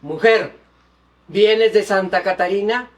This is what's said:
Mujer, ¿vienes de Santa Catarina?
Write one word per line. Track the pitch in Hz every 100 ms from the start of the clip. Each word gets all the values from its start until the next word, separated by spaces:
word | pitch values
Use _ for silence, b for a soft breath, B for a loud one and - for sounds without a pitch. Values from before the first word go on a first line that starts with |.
Mujer, | 143 156 226 220 180 - _ _ _ _ _ _ _
¿vienes | 170 208 220 220
de | 214
Santa | 190 196 185 185
Catarina? | 185 185 180 196 208 247 247